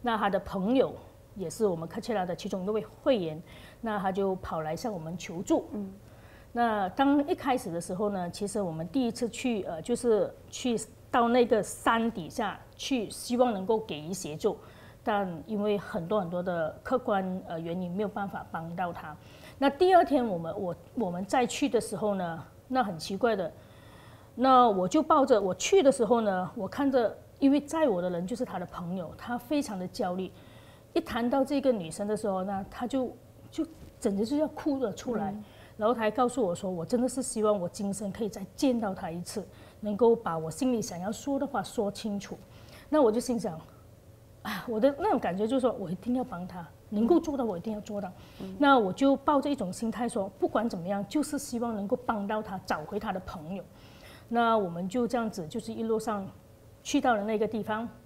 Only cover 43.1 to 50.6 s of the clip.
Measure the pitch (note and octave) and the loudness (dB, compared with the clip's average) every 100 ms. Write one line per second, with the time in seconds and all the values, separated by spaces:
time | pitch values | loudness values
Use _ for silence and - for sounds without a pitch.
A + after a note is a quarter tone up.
43.1 | A3 B3 A#3 F#3+ D#3+ - - - - - | 4 0 -2 -2 -8 -14 -20 -20 -20 -20
44.1 | - - - G#3+ G3+ G3+ A3 C4 C#4 G4+ | -20 -20 -14 -10 -8 -4 4 4 4 2
45.1 | D#4+ G3 F#3 A3 C4 A#3+ - F3+ F#3 A#3 | 2 2 0 0 2 2 0 -6 -4 -2
46.1 | B3+ B3 F3 F3+ F3 E3 - - G#3 A#3 | -2 -2 -8 -10 -10 -14 -18 -4 0 4
47.1 | E4+ E4 C#4 A#3 F3 A3 G#3+ G#3 G#3 F#3 | 4 4 -2 -2 -2 -6 -8 -6 -8 -8
48.1 | - - - F#3+ F#3+ C#4 C4+ G3 F3+ C4+ | -12 -20 -14 -12 2 6 6 4 4 4
49.1 | C4+ - C#4+ C#4+ C4+ F#3 - A3+ A3 A#3+ | 4 4 2 2 -2 -4 -2 -4 -2 -4
50.1 | A3 F#3+ - F4+ A#3 | -2 -6 -2 0 2